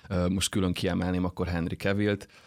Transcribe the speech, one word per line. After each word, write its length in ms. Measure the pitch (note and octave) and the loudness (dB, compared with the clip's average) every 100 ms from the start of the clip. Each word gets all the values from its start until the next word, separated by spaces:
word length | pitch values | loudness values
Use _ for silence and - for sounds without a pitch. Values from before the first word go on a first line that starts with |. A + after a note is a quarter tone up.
| - | -4
Ö, 200 | F2+ F2+ | 0 2
most 220 | F#2+ - | 0 0
külön 220 | G#2+ F#2 | 0 0
kiemelném 520 | F2 F#2 F#2 F2+ F2+ | 0 0 0 0 0
akkor 220 | F2+ - F2 | 0 -2 -2
Henry 300 | F2 E2+ - | 0 -2 -2
Cavillt. 520 | G2 G2 G#2 G2+ - - | 0 2 2 0 -4 -20